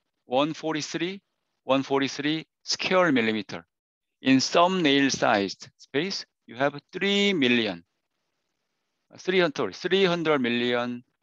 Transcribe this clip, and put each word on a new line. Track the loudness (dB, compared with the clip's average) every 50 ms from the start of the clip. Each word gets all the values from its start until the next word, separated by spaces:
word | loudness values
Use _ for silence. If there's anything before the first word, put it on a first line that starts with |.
| _ _ _ _ _
one | -4 -2 0 0 0 -4
forty-three, | -6 -6 -6 -4 -4 -6 -6 -6 -6 -6 -6 -8 -10 -16 _ _ _ _ _ _ _ _
one | 0 0 0 2
forty-three | 0 0 0 0 -2 -2 -4 -4 -2 -2 -4 -6 -12 _ _ _
square | -6 -6 -4 -2 0 2 4 4 4
millimeter. | 4 2 2 2 0 -2 -4 -8 -10 -14 -14 _ _ _ _ _ _ _ _ _ _ _
In | 2 2 4 4
thumbnail-sized | 2 2 4 4 4 4 2 2 2 2 4 4 2 2 0 0 2 2 2 2 0 -2 -4 -10 -16 -20 -20
space, | _ -14 -6 -4 -4 -4 -4 -6 -10 -12 -16 _ _ _
you | -14 -6
have | -2 -2 -2 -2 -6 -12 _
three | -8 -4 -2 0 0 2 2 2 2
million, | 2 2 2 2 2 0 -2 -4 -8 -12 _ _ _ _ _ _ _ _ _ _ _ _ _ _ _ _ _ _ _ _ _ _ _ _ _ -20
uh, |
three | -10 -6 -2 0 0
hundred, | 0 0 0
sorry, | -2 -4 -4 -6
three | -8 -4 -2 2 2 2
hundred | 2 2 0 0 0 0 2
million | 2 0 0 0 0 0 0 -2 -2 -4 -8 -10 -14 _ _ _